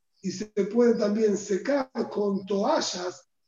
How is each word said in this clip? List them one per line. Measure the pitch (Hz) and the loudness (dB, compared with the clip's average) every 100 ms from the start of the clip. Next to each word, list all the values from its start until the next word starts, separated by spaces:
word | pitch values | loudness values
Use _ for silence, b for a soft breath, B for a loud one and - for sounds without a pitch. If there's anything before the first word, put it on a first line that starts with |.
| _ _ | _ _
y | 190 | -8
se | 185 214 | -6 -6
puede | - 196 233 240 | -2 0 4 4
también | 220 208 208 220 190 | 4 2 2 2 2
secar | - 190 - 277 262 233 - | -2 -2 0 -2 -2 -6 -4
con | - 208 190 185 | -2 -2 -2 -2
toallas | 196 226 320 - 180 180 - _ _ | 0 2 0 -2 -4 -8 -10 _ _